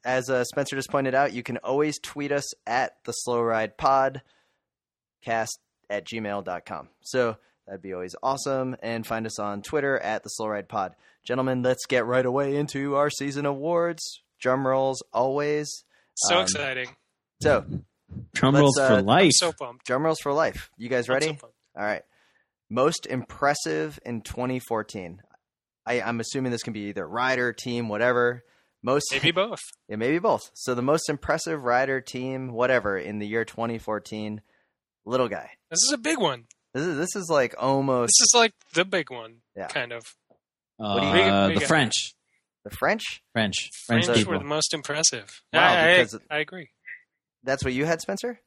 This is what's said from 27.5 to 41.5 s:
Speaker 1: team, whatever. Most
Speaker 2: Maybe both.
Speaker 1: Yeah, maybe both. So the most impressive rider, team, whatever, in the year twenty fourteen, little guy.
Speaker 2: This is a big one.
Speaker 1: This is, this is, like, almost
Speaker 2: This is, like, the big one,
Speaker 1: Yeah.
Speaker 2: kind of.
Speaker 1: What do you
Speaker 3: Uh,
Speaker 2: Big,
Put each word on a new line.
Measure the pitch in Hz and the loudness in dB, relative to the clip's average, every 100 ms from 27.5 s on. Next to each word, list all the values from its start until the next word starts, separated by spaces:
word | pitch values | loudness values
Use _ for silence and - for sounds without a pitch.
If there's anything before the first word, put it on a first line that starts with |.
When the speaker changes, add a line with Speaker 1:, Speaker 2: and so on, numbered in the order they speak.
Speaker 1:
team, | 113 - 120 117 | -4 -6 -6 -4
whatever. | 104 120 123 120 123 _ _ _ _ | 0 2 4 2 0 _ _ _ _
Most | 117 139 147 | 0 0 0
Speaker 2:
Maybe | 135 143 | 0 2
both. | 170 208 190 - - _ | 2 0 -4 -12 -20 _
Speaker 1:
Yeah, | 104 | -4
maybe | 117 160 | 0 2
both. | 208 120 - | 2 0 -2
So | - - 123 | -12 -4 -2
the | |
most | 127 160 - | 2 2 0
impressive | 147 - 156 170 160 | -4 0 -2 0 -4
rider, | 123 120 135 135 | 2 2 2 -2
team, | 127 127 127 131 131 | -4 -8 -6 -6 -8
whatever, | 113 123 127 104 98 | -2 4 4 2 -2
in | 78 104 | -4 -6
the | 104 | -4
year | 110 | -2
twenty | 113 - 117 117 | -4 -4 -4 -4
fourteen, | 110 107 - 107 107 107 _ _ _ _ _ _ 104 | -4 -6 -6 -8 -8 -10 _ _ _ _ _ _ -2
little | 127 123 | 0 0
guy. | 95 - - _ | -2 -10 -20 _
Speaker 2:
This | 165 | 0
is | - | 2
a | 285 | 0
big | 233 311 | -2 0
one. | 185 127 113 _ _ | 0 -2 -10 _ _
Speaker 1:
This | - | -6
is, | 165 143 | -4 -2
this | 175 208 | -4 -6
is, | 170 | 0
like, | 156 120 - | 2 2 0
almost | 127 139 139 127 117 - | 0 2 2 2 4 6
Speaker 2:
This | 123 | 8
is, | 240 | 6
like, | 226 - _ - | 6 0 _ 0
the | 190 | 2
big | 190 147 | 0 -4
one, | 123 113 117 _ - | -10 -14 -18 _ -12
Speaker 1:
Yeah. | 92 | -6
Speaker 2:
kind | 151 120 | -6 -6
of. | 117 113 - _ _ _ _ _ _ | -8 -14 -20 _ _ _ _ _ _
Speaker 1:
What | 107 98 | -2 0
do | 95 | 2
you | 95 | 4
Speaker 3:
Uh, | 95 98 | 6 6
Speaker 2:
Big, | 98 | 4